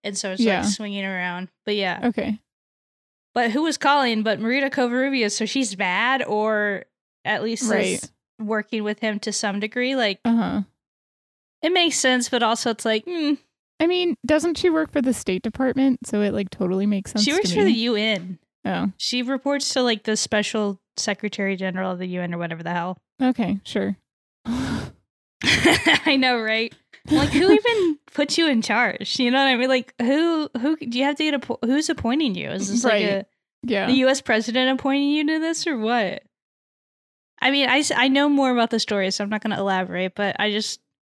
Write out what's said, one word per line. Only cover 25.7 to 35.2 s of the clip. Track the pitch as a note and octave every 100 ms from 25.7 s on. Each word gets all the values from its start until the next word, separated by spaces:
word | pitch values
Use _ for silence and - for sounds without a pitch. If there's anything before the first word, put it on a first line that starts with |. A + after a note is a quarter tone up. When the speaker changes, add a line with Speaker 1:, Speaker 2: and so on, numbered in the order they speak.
| - - D4 D#4+ C4+
Speaker 1:
know, | B3+ B3
right? | A3 A3 A#3 - _ - -
Like, | D#4 D4
who | C4+ F#4
even | G#4 A#4 A4 F4 D4
Speaker 2:
<laughs> | -
Speaker 1:
puts | - D4 -
you | E4
in | A#3+
charge? | A3+ A3 A#3 - G3 -
You | B3
know | C4
what | C4+
I | B3
mean? | B3+
Like, | C4 B3 -
who, | A#3+ C#4+ E4+ D#4+ D4+ A#3
who | C4 D#4
do | C#4 A#3+
you |
have | C#4 D4
to |
get | D#4 C#4+
appo-, | - -
who's | A#3 C#4 D#4
appointing | D4+ A3+ C#4 C#4+
you? | F3+ C#3+
Is | F#3+ G3
this, | A#3
like, | A#3+
Speaker 2:
Right. | G#3
Speaker 1:
a, | G#3 G3 G3+ _ _ _
Speaker 2:
Yeah. | A#3+ G3+ F#3+
Speaker 1:
the |
U | B3+ C4
S | C4+
president | - A3 A3 A#3+ B3+ C4
appointing | C4+ C#4 C#4+
you | D4+